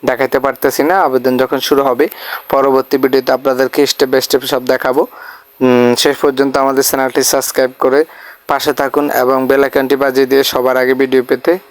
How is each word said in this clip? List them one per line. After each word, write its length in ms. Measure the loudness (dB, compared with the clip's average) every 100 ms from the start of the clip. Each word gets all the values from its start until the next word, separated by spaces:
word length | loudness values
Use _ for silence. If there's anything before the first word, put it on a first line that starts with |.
দেখাতে 340 | -2 -2 0 0
পারতেছি 420 | -2 -2 -2 0
না। 120 | 0 2
আবেদন 360 | 2 0 0 0
যখন 220 | 0 -2
শুরু 240 | 0 0
হবে 260 | 2 0 -2 -2 -14 -14 -4
পরবর্তী 480 | 0 2 0 0 -2
ভিডিওতে 360 | 0 0 0
আপনাদেরকে 520 | -2 -2 -2 -2 0
step 260 | 0 -2 -2
by 80 | -2 0
step 160 | -2 -2
সব 200 | -6 -2
দেখাবো। 360 | -2 0 0 -2 -6 -20 -20 _ _
উম, 340 | 2 4 2 2
শেষ 180 | 0 0
পর্যন্ত 400 | 0 0 0 0
আমাদের 260 | 0 0
চ্যানেলটি 400 | 0 -2 -2 -2
সাবস্ক্রাইব 480 | 0 -2 -2 -2 -2 0
করে 260 | 0 2 0 -6 -20 -20 -6
পাশে 260 | -4 -2
থাকুন 380 | -2 -2 -2 -2
এবং 360 | 0 0 0 2
বেল 160 | 2
আইকনটি 320 | 2 0 0 0
বাজিয়ে 300 | 0 0 2
দিয়ে 160 | 2
সবার 320 | 0 0 0 0
আগে 180 | 0
ভিডিও 280 | 0 2 0
পেতে। 360 | 0 -2 0 -2 -4